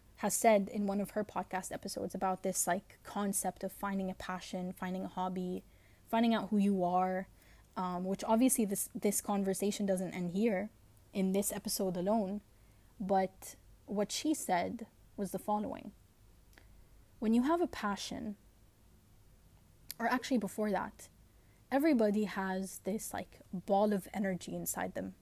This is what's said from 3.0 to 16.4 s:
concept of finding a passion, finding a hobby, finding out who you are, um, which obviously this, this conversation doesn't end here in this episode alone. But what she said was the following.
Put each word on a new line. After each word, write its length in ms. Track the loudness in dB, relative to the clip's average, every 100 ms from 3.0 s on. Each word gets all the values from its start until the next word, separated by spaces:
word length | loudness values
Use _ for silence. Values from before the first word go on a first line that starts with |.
concept 600 | -10 -4 -2 0 -2 -4
of 80 | -8
finding 380 | -6 -4 -2 -4
a 40 |
passion, 600 | -6 -6 -8 -6 -6 -6
finding 300 | -6 -6 -4
a 40 | -6
hobby, 560 | -4 -2 -2 -4 -6 -8 -20 -20 -20 -2
finding 280 | 2 4 2
out 140 | 2
who 80 | 4
you 260 | 4 4
are, 440 | 4 4 2 0 -6 -14 -20 -20 -14 -6
um, 260 | -4 -2
which 200 | -2 -2 2
obviously 400 | 6 6 4 0
this, 240 | 0 -4
this 280 | -2 0 0
conversation 640 | 0 0 0 0 0 0 0
doesn't 280 | 0 0
end 180 | -4 -2
here 380 | 0 2 2 -2 -10 -20 -20 -10
in 180 | 0 2
this 200 | 2 0
episode 460 | -2 -4 -2 -2 0
alone. 440 | 2 2 0 -4 -10 -20 -20 -20 -20 -8
But 560 | 2 2 2 -4 -18 -18 -20 -20 -6
what 260 | -2 -2
she 220 | -2 0
said 520 | 0 0 0 0 -4 -12 _ -18 -8
was 140 | -6
the 80 | -4
following. 540 | -2 -2 -2 -8 -12 -18 -20 _ -20 -20